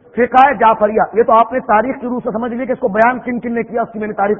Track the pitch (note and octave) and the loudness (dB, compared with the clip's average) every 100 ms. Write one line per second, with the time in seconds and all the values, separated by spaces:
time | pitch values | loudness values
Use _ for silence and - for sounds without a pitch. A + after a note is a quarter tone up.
0 | _ - A#3+ B3+ C#4 G#3+ A3 G3 G#3 G#3+ | _ -4 2 4 4 4 2 2 0 0
1 | F3 G3+ A#3 A3 A#3 B3+ B3+ G#3+ B3 C4+ | 0 0 4 4 2 -2 0 0 2 -4
2 | B3 B3 - G#3+ A#3+ A#3 B3 B3+ A#3+ G3+ | -6 -6 -6 -6 -6 -6 -6 -4 -2 2
3 | A#3 B3+ - B3 A#3+ A#3 - A#3 A3+ G#3+ | 2 0 -6 -6 -4 -6 -4 -4 -6 -6
4 | G#3+ G#3 G3+ | -8 -4 -2